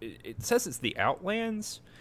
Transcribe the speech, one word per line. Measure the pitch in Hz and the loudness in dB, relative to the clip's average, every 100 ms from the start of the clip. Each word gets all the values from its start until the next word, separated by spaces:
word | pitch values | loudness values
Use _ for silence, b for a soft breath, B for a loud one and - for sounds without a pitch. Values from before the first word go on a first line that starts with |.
it, | 113 - | -12 -10
it | - - | -12 -6
says | - 151 - | 2 2 2
it's | 123 | -2
the | 120 - | -2 4
Outlands, | 113 139 180 220 226 214 208 - b b | 2 4 0 0 0 -2 -6 -10 b b